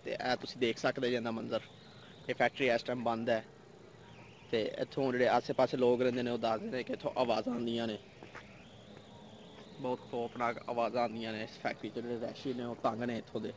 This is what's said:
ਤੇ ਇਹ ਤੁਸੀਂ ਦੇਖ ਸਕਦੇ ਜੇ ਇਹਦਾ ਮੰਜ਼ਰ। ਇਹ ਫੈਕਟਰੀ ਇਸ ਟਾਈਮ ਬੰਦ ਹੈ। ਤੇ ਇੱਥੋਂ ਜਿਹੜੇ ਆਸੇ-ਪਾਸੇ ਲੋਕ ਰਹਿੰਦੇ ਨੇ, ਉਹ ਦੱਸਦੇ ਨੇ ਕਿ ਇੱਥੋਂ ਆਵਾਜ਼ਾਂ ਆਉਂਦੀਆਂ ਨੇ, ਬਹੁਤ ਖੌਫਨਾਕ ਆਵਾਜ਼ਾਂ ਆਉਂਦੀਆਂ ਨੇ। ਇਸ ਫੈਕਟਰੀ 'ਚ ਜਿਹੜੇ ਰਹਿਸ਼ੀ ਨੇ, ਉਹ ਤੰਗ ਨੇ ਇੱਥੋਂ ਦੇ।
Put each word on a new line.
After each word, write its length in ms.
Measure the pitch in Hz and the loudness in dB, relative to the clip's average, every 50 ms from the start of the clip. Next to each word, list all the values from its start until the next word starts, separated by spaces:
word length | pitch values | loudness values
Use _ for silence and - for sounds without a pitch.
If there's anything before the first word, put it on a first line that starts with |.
| - | -4
ਤੇ 80 | 123 | -4
ਇਹ 240 | 117 117 - 127 123 | -4 -2 0 0 0
ਤੁਸੀਂ 260 | 117 - - - - | 0 -2 -8 -2 2
ਦੇਖ 160 | 127 117 113 - | 2 2 2 2
ਸਕਦੇ 320 | - 139 123 - 131 120 | 0 0 0 2 0 2
ਜੇ 60 | 123 | 2
ਇਹਦਾ 160 | 123 113 117 | 2 0 0
ਮੰਜ਼ਰ। 280 | 113 113 110 117 117 110 - - - - - - - - - - - - - - | -2 -2 -4 -2 -2 -2 -4 -4 -18 -20 -20 -20 -20 -20 -20 -20 -20 -16 -6 -6
ਇਹ 60 | 127 | 0
ਫੈਕਟਰੀ 340 | - 127 120 - - 139 127 | 2 2 2 4 4 4 4
ਇਸ 140 | 117 117 - | 4 4 2
ਟਾਈਮ 200 | - 123 127 117 | 0 -4 0 0
ਬੰਦ 260 | 117 117 113 117 120 | 0 0 0 2 2
ਹੈ। 160 | 117 110 113 - - - - - - - - - - - - - - - - - - - - - | 2 2 2 -4 -16 -20 -20 -20 -20 -20 -20 -20 -20 -20 -20 -20 -18 -18 -18 -20 -20 -20 -8 0
ਤੇ 220 | - 113 107 - - - | 0 2 2 0 -2 -4
ਇੱਥੋਂ 300 | - - - - 135 135 | -6 -4 0 0 2 2
ਜਿਹੜੇ 160 | 123 123 127 113 | 4 6 6 6
ਆਸੇ-ਪਾਸੇ 500 | 101 123 120 - 135 - 131 120 - 135 | 6 6 4 2 4 4 4 4 6 4
ਲੋਕ 240 | 127 120 123 120 | 6 6 6 6
ਰਹਿੰਦੇ 220 | 127 127 120 123 123 | 4 2 2 2 0
ਨੇ, 80 | 120 | 0
ਉਹ 60 | 120 117 | 0 0
ਦੱਸਦੇ 320 | 110 113 113 110 101 117 | 0 0 0 0 -2 -4
ਨੇ 140 | 123 127 117 | -4 -4 -4
ਕਿ 100 | - 127 | -4 -6
ਇੱਥੋਂ 180 | 120 - 143 - - | -4 -4 -2 2 2
ਆਵਾਜ਼ਾਂ 360 | 127 117 113 107 110 - 240 | 2 4 4 2 2 -2 -2
ਆਉਂਦੀਆਂ 340 | 120 120 117 117 117 117 113 | -2 -2 0 0 0 0 -2
ਨੇ, 100 | 107 104 - - - - - - - - - - - - - - - - - - - - - - - - - - - - - - - - - - - - | -2 -4 -8 -14 -18 -18 -18 -16 -14 -16 -16 -16 -18 -18 -20 -20 -20 -20 -20 -18 -18 -18 -18 -18 -18 -18 -18 -18 -18 -18 -18 -18 -18 -18 -18 -18 -14 -8
ਬਹੁਤ 320 | 135 127 127 120 - - | -4 -4 -4 -4 -4 -6
ਖੌਫਨਾਕ 580 | - 120 117 117 - 127 120 117 117 - - - | -4 -4 -4 -4 -2 0 0 0 0 -2 -4 -2
ਆਵਾਜ਼ਾਂ 320 | 123 117 117 110 113 123 | 0 2 2 2 2 2
ਆਉਂਦੀਆਂ 320 | 120 113 110 113 113 113 110 | 0 0 -2 -4 -4 -4 -4
ਨੇ। 100 | 107 110 | -4 -6
ਇਸ 60 | 113 | -8
ਫੈਕਟਰੀ 400 | - - - 110 104 - - 110 | -10 -6 -4 -4 -4 -4 -6 -6
'ਚ 40 | 104 | -6
ਜਿਹੜੇ 240 | 127 117 120 120 113 | -6 -4 -4 -4 -4
ਰਹਿਸ਼ੀ 360 | 120 113 110 - - 139 127 | -4 -6 -8 -6 -6 -4 -4
ਨੇ, 100 | 123 123 | -4 -4
ਉਹ 120 | 120 113 | -6 -6
ਤੰਗ 280 | - - 127 113 110 120 | 0 0 0 0 0 -2
ਨੇ 140 | 120 120 110 | -2 -2 -4
ਇੱਥੋਂ 240 | - - - 113 | -6 -6 -8 -6
ਦੇ। 120 | 110 110 110 | -6 -6 -8